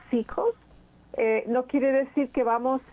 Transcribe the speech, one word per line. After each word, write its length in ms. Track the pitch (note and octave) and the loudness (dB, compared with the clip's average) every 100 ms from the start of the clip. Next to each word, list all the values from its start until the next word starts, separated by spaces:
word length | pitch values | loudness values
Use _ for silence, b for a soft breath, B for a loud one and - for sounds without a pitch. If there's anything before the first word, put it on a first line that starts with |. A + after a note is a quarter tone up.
| - | -4
hijos. 380 | A#3+ A3 - A4+ A4+ - - - - - - | -4 -2 -2 -2 -2 -10 -20 -20 -20 -12 -2
Eh, 280 | A3+ A3 - | 0 0 0
no 180 | A#3 B3+ | -2 0
quiere 260 | C#4+ C4+ | 0 2
decir 380 | C4+ C4 - C4+ | 2 0 -2 -2
que 140 | - | 0
vamos 380 | B3 A#3 B3 C4 - | 0 0 0 -2 -2